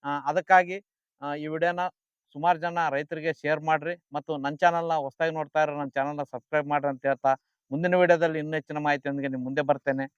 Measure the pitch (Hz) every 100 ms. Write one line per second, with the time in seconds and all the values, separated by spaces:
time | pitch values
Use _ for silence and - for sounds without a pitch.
0 | 143 143 135 160 170 185 180 190 _ _
1 | _ _ 139 147 151 160 170 175 180 _
2 | _ _ _ 143 165 170 170 170 160 139
3 | 151 160 160 156 147 151 156 160 151 175
4 | _ 147 143 151 139 147 175 170 165 160
5 | 139 _ 165 160 147 156 156 147 143 139
6 | 139 147 143 123 _ 151 147 147 143 131
7 | 139 139 135 135 _ _ _ 139 175 180
8 | 175 170 165 156 151 156 - 151 147 143
9 | 143 139 135 131 127 139 143 139 - 135
10 | 135